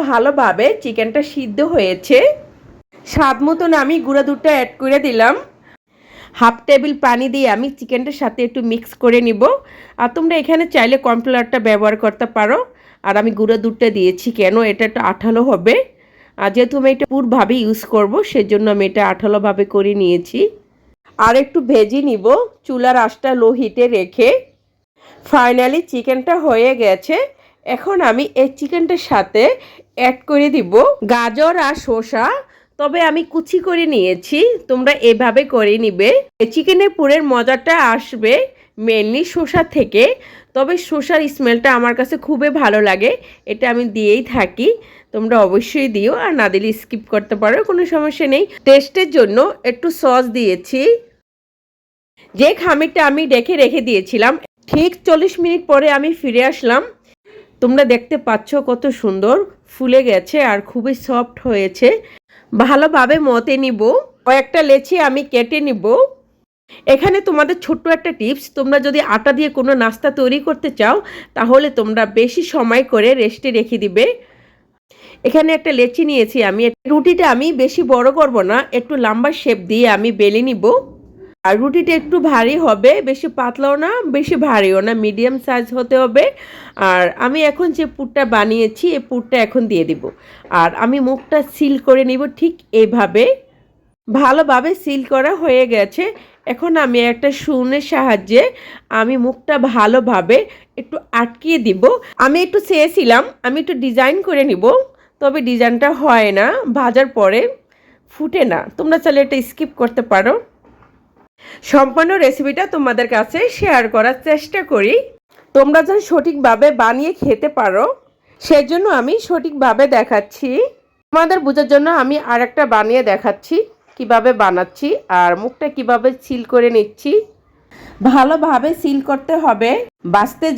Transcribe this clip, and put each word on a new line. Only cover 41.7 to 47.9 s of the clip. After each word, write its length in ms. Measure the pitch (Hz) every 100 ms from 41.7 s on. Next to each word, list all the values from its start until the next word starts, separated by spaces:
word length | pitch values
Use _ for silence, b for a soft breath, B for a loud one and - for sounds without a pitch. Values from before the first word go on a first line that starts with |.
| 247
আমার 160 | 240 240
কাছে 160 | 262 320 -
খুবই 220 | 285 294 294
ভালো 180 | 240 214 208
লাগে, 220 | 190 226 494 B B -
এটা 140 | 220 247
আমি 100 | 240 240 214
দিয়েই 280 | 214 226 240
থাকি। 340 | 247 185 196 269 453 B B B
তোমরা 220 | 220 220 233 196
অবশ্যই 420 | 196 233 311 269 208
দিও, 180 | 214 320 381
আর 60 | 302
না 80 | 208
দিলে 160 | 190 220 214
স্কিপ 220 | - 220 -
করতে 220 | 208 208 208
পারো, 160 | 214 254 415
কোনো 120 | 359 339